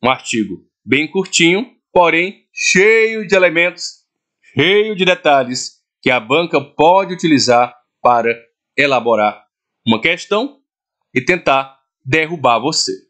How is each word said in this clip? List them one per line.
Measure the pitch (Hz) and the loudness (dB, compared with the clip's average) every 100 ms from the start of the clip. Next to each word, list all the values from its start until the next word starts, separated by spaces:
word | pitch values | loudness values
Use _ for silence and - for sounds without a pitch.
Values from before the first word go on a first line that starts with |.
Um | 123 | 0
artigo | 127 - 117 101 90 _ _ | -2 -4 -6 -6 -8 _ _
bem | - 131 156 | -4 -2 -2
curtinho, | 185 185 - 165 180 254 _ _ | -4 -4 0 2 0 -4 _ _
porém | - 170 165 180 202 _ | 0 2 2 -2 -8 _
cheio | - - 180 208 226 220 226 196 | -6 -2 2 4 4 0 -2 -2
de | 190 | 2
elementos, | 180 160 175 175 - - _ _ _ _ _ | 2 2 -2 -4 -16 -18 _ _ _ _ _
cheio | - 151 202 214 208 | -2 0 2 0 -2
de | 185 | 0
detalhes | 180 156 139 123 123 - _ _ _ | 0 2 2 0 -6 -12 _ _ _
que | - | -2
a | 127 | -2
banca | 113 143 175 156 | 0 -2 0 -4
pode | 139 - 196 185 190 | -4 2 4 4 0
utilizar | 180 175 143 120 120 120 - _ _ | -4 0 2 4 2 2 -4 _ _
para | 127 120 113 117 _ _ _ - | 0 2 0 -6 _ _ _ -4
elaborar | 143 131 117 110 104 104 _ _ _ _ - | 0 0 0 0 0 -4 _ _ _ _ -2
uma | 131 | 0
questão | 160 175 - 202 277 - _ _ _ _ _ | 0 -4 -4 -4 -4 -10 _ _ _ _ _
e | - | -8
tentar | 131 180 160 135 135 _ _ _ | -2 -2 0 0 -2 _ _ _
derrubar | 135 156 156 170 127 117 | -4 -2 -2 -2 0 0
você. | 127 156 - 95 _ | 0 -4 -6 -8 _